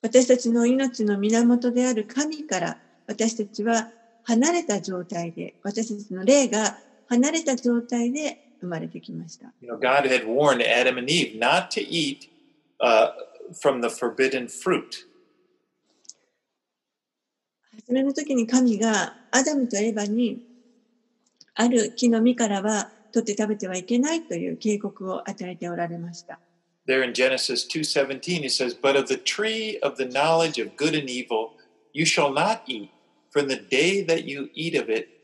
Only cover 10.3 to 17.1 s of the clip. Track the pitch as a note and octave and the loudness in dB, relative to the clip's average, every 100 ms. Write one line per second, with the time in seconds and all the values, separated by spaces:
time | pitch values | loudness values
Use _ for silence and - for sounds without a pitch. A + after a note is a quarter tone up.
10.3 | A#2+ D3 B2 A2+ A#2 B2+ B2+ B2 E3+ A#2+ | 2 4 4 4 4 2 0 0 0 0
11.3 | A2 A#2 E3 F3+ - G#3 E3+ C#3+ C#3 - | 0 2 2 0 -6 -4 -4 -4 -6 -14
12.3 | _ _ _ _ _ A#2+ A2+ - - - | _ _ _ _ _ 4 6 4 0 -16
13.3 | - - - C#3+ B2+ A#2 - A#2+ A2 C3 | -18 -20 -2 0 0 -2 -2 -6 0 0
14.3 | C3 A#2+ - - D#3+ - - - _ _ | 0 -6 -8 -2 -2 -2 -16 -18 _ _
15.3 | _ _ _ _ _ _ _ _ - _ | _ _ _ _ _ _ _ _ -20 _
16.3 | _ _ _ _ _ _ _ _ | _ _ _ _ _ _ _ _